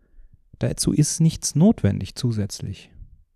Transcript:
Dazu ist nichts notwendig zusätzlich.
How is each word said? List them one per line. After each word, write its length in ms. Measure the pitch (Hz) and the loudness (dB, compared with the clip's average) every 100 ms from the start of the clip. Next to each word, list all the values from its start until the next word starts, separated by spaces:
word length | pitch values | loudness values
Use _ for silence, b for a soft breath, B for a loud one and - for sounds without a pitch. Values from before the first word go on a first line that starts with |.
| _ - - - _ - | _ -20 -20 -20 _ -6
Dazu 320 | 120 - - | -6 -2 0
ist 300 | - 151 - | 2 0 2
nichts 340 | 160 - - 139 | 0 0 -4 4
notwendig 600 | 196 233 101 98 92 - | 4 4 2 0 -4 -4
zusätzlich. 760 | 120 110 98 - - 92 - - - - _ | -4 -2 -4 -6 -10 -12 -16 -20 -20 -20 _